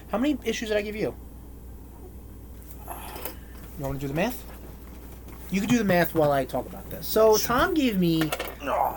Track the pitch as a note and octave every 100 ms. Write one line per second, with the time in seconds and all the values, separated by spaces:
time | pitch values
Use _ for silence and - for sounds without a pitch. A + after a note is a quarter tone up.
0 | - G#3 C#4+ C#4+ A3+ A3+ A3 G#3 G#3 G#3+
1 | C#3+ - - - - - - - - -
2 | - - - - - - - - - -
3 | - - - - - - - - C3+ C#3
4 | C#3 D3+ A3 B3 - - - - - -
5 | - - - - - F#3+ G#3 A#3+ G3+ F3
6 | E3 D#3+ D3 C#3 C3 B2+ - - - -
7 | - A3 A3 G#3+ - B3 F4+ E4 C4 F#3+
8 | E3+ D#3+ D#3 - - - C#3 - -